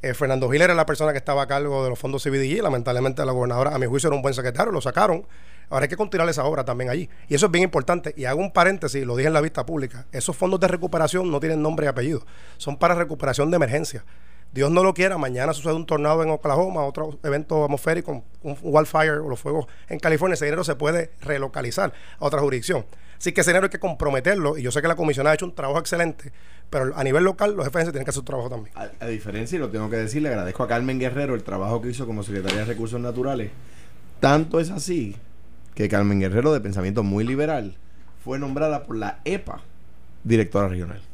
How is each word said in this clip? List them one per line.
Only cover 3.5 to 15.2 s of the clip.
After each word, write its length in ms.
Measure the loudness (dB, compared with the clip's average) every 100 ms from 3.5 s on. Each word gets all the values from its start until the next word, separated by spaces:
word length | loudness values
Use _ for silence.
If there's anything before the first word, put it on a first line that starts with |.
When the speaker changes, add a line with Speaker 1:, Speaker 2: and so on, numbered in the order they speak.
| 2 2
Speaker 1:
a 40 | 2
mi 80 | 0
juicio, 220 | 2 2
era 80 | 2
un 60 |
buen 120 | 0
secretario, 380 | 0 -2 0 0
lo 80 | 0
sacaron. 460 | 0 2 4 2 -2 -12 -12 -12 -4
Ahora 140 | 0
hay 40 | 0
que 80 | -2
continuar 320 | -2 2 2
esa 160 | 2
obra 200 | 0 0
también 260 | -2 -2 -2
allí. 180 | -2 -4 -10 -2
Y 60 |
eso 120 | 2 4
es 60 |
bien 120 | 4
importante. 480 | 4 2 2 0 -2 -4
Y 80 | -2
hago 140 | 0
un 120 | 2
paréntesis, 520 | 4 4 4 -2 -2
lo 120 | -2 2
dije 120 | 4
en 60 |
la 60 | 4
vista 240 | 2 -2
pública: 420 | -4 -4 -4 -8 -8
esos 240 | -6 -4 0
fondos 240 | 0 4
de 80 | 2
recuperación 600 | 2 0 2 2 2 0
no 100 | 0
tienen 220 | 0 0
nombre 240 | 0 2 0
y 20 |
apellido. 360 | 0 0 -2 -6 -12 -12 -8
Son 220 | -8 2
para 160 | 4
recuperación 560 | 4 0 -2 -2 2 4
de 60 | 4
emergencia. 480 | 4 2 -2 -6 -10 -12 -12 -12 -8
Dios 180 | 0 4
no 120 | 6
lo 120 | 6
quiera, 240 | 4 2
mañana 340 | 2